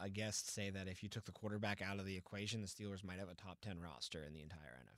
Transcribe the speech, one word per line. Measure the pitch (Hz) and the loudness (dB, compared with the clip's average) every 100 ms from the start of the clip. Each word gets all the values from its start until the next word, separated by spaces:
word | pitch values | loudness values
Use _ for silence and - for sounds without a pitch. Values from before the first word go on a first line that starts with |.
a | 98 | 2
guest | 98 107 - - | 4 4 4 2
say | - 98 | 2 2
that | 95 95 | 2 0
if | 90 | -2
you | 104 | -2
took | 113 - | -2 -4
the | |
quarterback | - 107 104 104 101 | -2 2 4 4 4
out | 95 98 | 4 2
of | 95 | 2
the | 95 | 0
equation, | - 101 104 113 | -2 -2 2 2
the | 98 | 0
Steelers | - 104 98 | -2 -2 -2
might | 95 90 | -2 -2
have | 95 | -4
a | 87 | -6
top | 98 87 | -8 -6
ten | 107 87 | -4 -2
roster | 85 67 - 82 | -2 -4 -2 -2
in | 73 | -2
the | 78 | -4
entire | 76 78 73 62 | -6 -8 -8 -10
N | 55 | -12